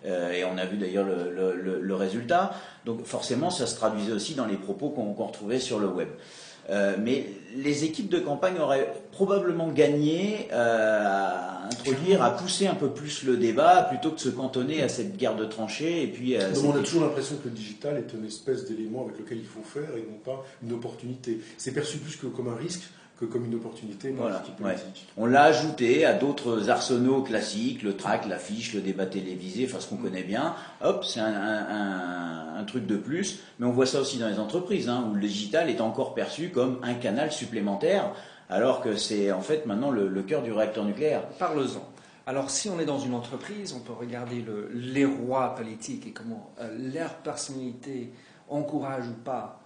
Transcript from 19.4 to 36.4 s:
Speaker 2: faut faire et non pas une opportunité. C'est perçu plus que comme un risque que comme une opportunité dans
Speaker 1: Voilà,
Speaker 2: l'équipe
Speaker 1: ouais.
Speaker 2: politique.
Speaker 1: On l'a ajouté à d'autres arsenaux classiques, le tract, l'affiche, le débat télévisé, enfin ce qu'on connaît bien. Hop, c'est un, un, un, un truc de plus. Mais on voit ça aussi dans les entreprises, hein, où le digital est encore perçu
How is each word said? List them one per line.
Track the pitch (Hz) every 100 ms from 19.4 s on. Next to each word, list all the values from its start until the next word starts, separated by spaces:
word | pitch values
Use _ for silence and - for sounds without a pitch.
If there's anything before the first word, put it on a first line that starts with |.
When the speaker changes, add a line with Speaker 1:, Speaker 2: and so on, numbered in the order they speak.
| -
Speaker 2:
faut | 110
faire | 104 143 151 123
et | 107
non | 107
pas | 127 131 - -
une | 117
opportunité. | 117 117 - 120 127 120 110 - -
C'est | 135
perçu | 139 147 160
plus | - -
que | 131
comme | 117 123
un | 113
risque | 165 - - - - -
que | 113
comme | 120
une | 117 117
opportunité | 113 - 107 98 135
dans | 131
Speaker 1:
Voilà, | 117 92
Speaker 2:
l'équipe | - -
Speaker 1:
ouais. | 101
Speaker 2:
politique. | - - - - -
Speaker 1:
On | 117
l'a | 135
ajouté | 151 151 156 147 120 143 151
à |
d'autres | 101 139 139 123 113 104
arsenaux | 117 - 120 127 135
classiques, | 107 110 - 101 120 120
le | 104
tract, | 98 98 113 107
l'affiche, | 90 - 107 113
le | 104
débat | 95 92
télévisé, | 95 98 90 92 92 101 127
enfin | 90
ce | -
qu'on | 101
connaît | 95 92
bien. | 90 107 160 170 - -
Hop, | 151 190
c'est | - 120
un, | 110
un, | 104 104 107 101
un, | 104 101 92 90 90 85 82 80 82
un |
truc | 104 127 98
de | 101
plus. | 117 165 196 - - -
Mais | 123
on |
voit | 123
ça | 127 143
aussi | 135 123
dans | 113
les | 101
entreprises, | 107 175 180 196 120
hein, | 123 110
où |
le | 101
digital | 104 101 - 156 165
est | 117
encore | 110 110 131
perçu | - 101 -